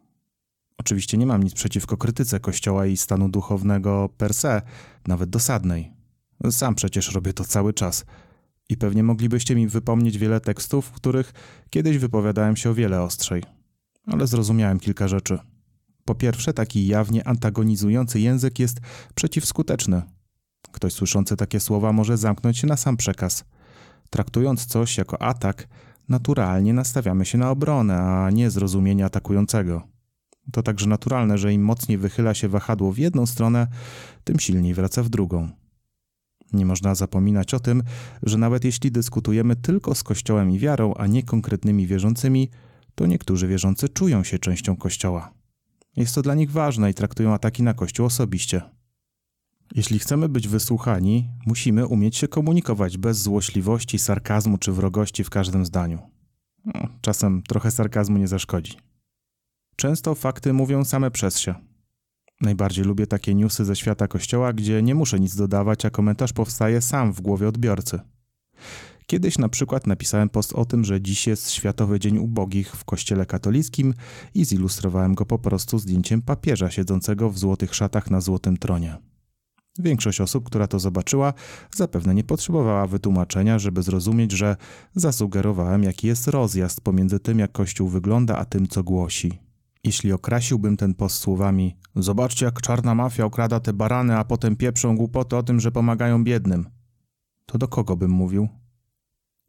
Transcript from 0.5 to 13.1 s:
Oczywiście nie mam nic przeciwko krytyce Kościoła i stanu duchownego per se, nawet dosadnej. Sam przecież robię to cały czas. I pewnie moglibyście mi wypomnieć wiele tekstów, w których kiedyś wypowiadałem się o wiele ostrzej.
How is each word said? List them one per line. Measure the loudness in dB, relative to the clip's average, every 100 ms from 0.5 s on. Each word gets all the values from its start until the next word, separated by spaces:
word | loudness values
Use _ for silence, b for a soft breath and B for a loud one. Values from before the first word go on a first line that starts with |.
| _ _ -10
Oczywiście | -4 -4 0 0
nie | 2
mam | 2
nic | 2
przeciwko | 0 -4 -4 -4 -2
krytyce | -2 -2 -2 -2
Kościoła | -4 -4 0 0 2
i | 0
stanu | 0 0 2
duchownego | 0 -2 -2 0 0 0 0 -2 -2
per | -2
se, | 0 0 -2 B B B B -2
nawet | -2 0
dosadnej. | -2 0 0 0 -2 -6 -14 _ _ _ -6 -4
Sam | 0 0
przecież | 0 -2 -2 -2
robię | -2 -4
to | -4
cały | -4 0 0
czas. | 0 -4 -4 -8 b b b b _ -6
I | -2
pewnie | 0 2
moglibyście | 2 2 0 0 0
mi | 2 2
wypomnieć | 0 0 2 2 2
wiele | 0 0
tekstów, | 0 -4 -2 -2 -2
w |
których | -4 0 0 -2 B B B B
kiedyś | 0 2 2
wypowiadałem | 2 2 2 2 2 2
się | 0
o |
wiele | 2 2 0
ostrzej. | -2